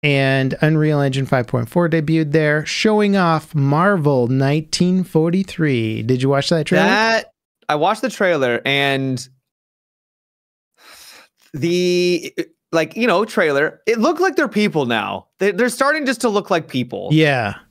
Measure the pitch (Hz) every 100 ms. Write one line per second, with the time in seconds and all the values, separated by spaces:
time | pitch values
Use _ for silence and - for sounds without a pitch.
0 | 151 139 135 135 131 131 151 156 151 147
1 | 139 131 135 131 120 127 113 175 175 165
2 | 151 160 156 156 151 151 151 - 214 214
3 | 208 196 175 160 - 151 139 143 185 196
4 | 147 135 120 131 135 151 156 - 180 185
5 | 180 160 165 180 190 - 156 127 110 110
6 | 113 127 135 139 - 170 147 180 165 196
7 | 220 226 - _ _ _ - 151 165 214
8 | 262 - 190 165 131 117 131 139 139 135
9 | 135 127 - _ _ _ _ _ _ _
10 | _ _ _ _ _ _ _ _ - -
11 | - - - _ _ 147 160 175 180 175
12 | 180 175 - - 165 _ _ 165 160 -
13 | 233 175 220 - 165 139 151 - - 226
14 | 240 330 370 302 277 208 208 156 127 113
15 | 98 98 - _ 196 185 247 240 269 311
16 | 269 247 240 202 - 175 165 127 123 95
17 | 98 156 156 135 107 101 _